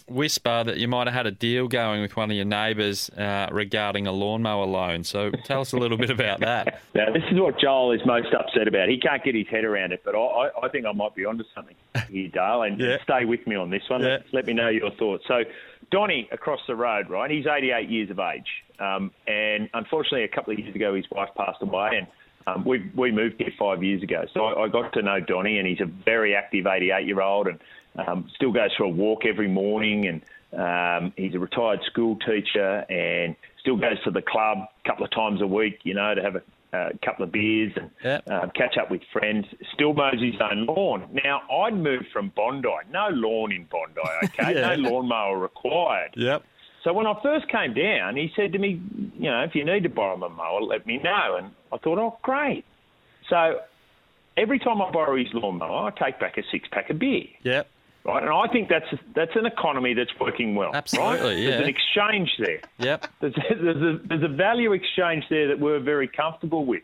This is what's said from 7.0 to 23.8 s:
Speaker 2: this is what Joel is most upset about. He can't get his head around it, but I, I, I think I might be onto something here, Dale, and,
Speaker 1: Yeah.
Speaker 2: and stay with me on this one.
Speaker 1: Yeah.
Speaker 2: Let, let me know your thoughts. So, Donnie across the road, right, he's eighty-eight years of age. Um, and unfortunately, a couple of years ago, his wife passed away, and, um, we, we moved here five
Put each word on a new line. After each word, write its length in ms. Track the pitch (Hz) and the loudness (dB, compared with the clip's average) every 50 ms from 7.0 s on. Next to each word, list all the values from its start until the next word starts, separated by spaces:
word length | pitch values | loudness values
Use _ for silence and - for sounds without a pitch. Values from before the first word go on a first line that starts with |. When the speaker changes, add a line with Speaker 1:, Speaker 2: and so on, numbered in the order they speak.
| 107 107 | 2 2
Speaker 2:
this 120 | 110 165 160 - 196 | 2 0 0 2 4
is 80 | 180 | 4
what 180 | 190 160 131 - | 4 4 2 2
Joel 340 | - 139 135 131 127 123 120 | 2 4 4 4 4 4 4
is 80 | 110 - | 2 4
most 300 | 127 120 120 117 - - | 2 2 2 2 2 0
upset 340 | 123 - - - 117 110 110 | 0 0 2 2 2 4 4
about. 220 | 101 101 92 92 | 4 4 4 4
He 80 | 131 123 | 4 4
can't 240 | - 160 143 131 - | 2 2 0 0 0
get 100 | 135 127 | 0 0
his 120 | 113 101 - | 0 0 0
head 160 | 113 110 110 | 0 0 0
around 280 | 110 104 101 95 90 90 | 0 0 0 0 -2 -4
it, 100 | 90 - | -4 -4
but 100 | 101 101 | -2 0
I, 40 | 107 | 2
I, 320 | 113 - - 117 131 143 - 117 120 | 2 2 2 2 2 2 0 -2 -4
I 20 | 131 | -2
think 160 | - 143 120 | -2 -2 -2
I 80 | 107 101 | -2 0
might 220 | 104 104 107 - | 0 -2 -2 -2
be 100 | - 95 | -4 -4
onto 180 | 101 113 117 110 - - | -4 -4 -4 -6 -10 -12
something 200 | - - - - - _ _ - 127 113 117 | -16 -16 -16 -20 -20 _ _ -4 -4 -4 -4
here, 180 | 98 98 95 90 | -4 -6 -6 -4
Dale, 340 | - 92 90 98 113 123 113 | -2 0 2 2 2 2 2
and, 140 | 104 101 104 | 0 0 0
Speaker 1:
Yeah. 120 | 127 120 127 | 0 0 0
Speaker 2:
and 80 | 139 - | 0 0
stay 220 | - 143 127 123 | 0 2 2 2
with 220 | 110 120 120 - | 2 0 0 -2
me 100 | - 110 | -2 -2
on 140 | 98 90 87 | -2 -2 -2
this 100 | 92 101 - - | -4 -4 -2 -2
one. 140 | 131 127 127 | 0 0 2
Speaker 1:
Yeah. 60 | 127 | 2
Speaker 2:
Let, 160 | 131 135 - - - | 0 0 -2 -2 -2
let 120 | 131 120 | -2 0
me 60 | 104 120 | 0 0
know 160 | 117 117 117 | 2 2 2
your 220 | 113 113 110 101 98 | 2 2 0 -2 -2
thoughts. 320 | - 117 107 98 90 - | 0 0 0 0 -2 -2
So, 140 | - 127 123 113 - - - - - - - - - | 0 0 0 0 -2 -6 -12 -18 -20 -20 -20 -6 -2
Donnie 380 | - 190 208 202 175 135 110 - - | 0 2 2 2 0 -2 -4 -6 -8
across 280 | 117 - 160 147 123 - - | -6 -4 -4 -4 -4 -4 -4
the 80 | 127 | -2
road, 320 | 113 120 120 110 104 98 82 | 0 0 0 2 0 -2 -2
right, 220 | 87 95 117 143 | -2 -2 -2 0
he's 160 | 156 156 131 | -2 0 0
eighty-eight 420 | 156 147 147 135 127 123 117 107 - | 0 0 2 2 2 2 0 0 0
years 220 | 117 113 107 92 | -2 -2 -2 -2
of 80 | 98 92 | -2 -2
age. 280 | 95 85 76 64 - - - - - - - - | -2 -2 -4 -6 -8 -10 -10 -12 -12 -16 -10 -6
Um, 320 | 101 98 95 95 98 95 - _ _ | -4 -2 -2 -2 -4 -4 -8 _ _
and 440 | - 107 104 107 107 107 107 107 110 - | -2 0 0 0 0 0 -2 -2 -4 -6
unfortunately, 520 | 117 110 - - 156 143 - 147 131 110 | -6 -4 -2 -2 -2 0 0 0 0 -2
a 40 | 101 | -2
couple 240 | - - 123 - 110 | -2 -4 -4 -4 -4
of 60 | 104 | -6
years 160 | 107 110 95 | -6 -6 -4
ago, 200 | 98 107 104 98 | -2 0 0 0
his 120 | 98 92 - | 0 -2 -4
wife 200 | - 98 98 - - | -6 -6 -6 -4 -4
passed 260 | - 101 98 92 - 101 | -4 -4 -4 -4 -4 -4
away, 280 | 101 95 92 101 107 113 | -4 -2 0 0 0 0
and, 100 | 107 95 - - - - - _ _ - | -2 -4 -6 -10 -20 -20 -20 _ _ -6
um, 180 | - 92 95 95 | -4 -4 -2 0
we, 240 | 127 127 123 92 95 - | 0 0 0 -2 -4 -2
we 160 | 127 127 127 | 0 2 2
moved 260 | 110 107 110 117 107 - | 2 2 2 0 0 -2
here 140 | - - - - | -4 -4 -2 0
five 240 | 104 101 98 90 | 0 2 2 2